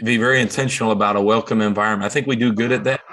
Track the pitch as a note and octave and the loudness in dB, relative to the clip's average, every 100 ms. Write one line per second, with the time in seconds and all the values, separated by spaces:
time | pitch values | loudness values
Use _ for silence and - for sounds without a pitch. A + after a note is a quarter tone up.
0 | A2+ A#2 A#2+ C3 A2+ - C3 - A2+ G#2 | -2 0 2 2 0 -2 -4 -2 0 0
1 | G#2 G2+ G2+ A2+ - A2+ G#2+ G2+ G#2+ G#2 | 0 2 2 2 0 0 0 0 0 -2
2 | G2+ D3 C3+ A#2+ B2 G#2+ A#2 B2+ A2+ C3+ | -2 -2 -2 0 0 0 0 0 -2 -4
3 | - | -8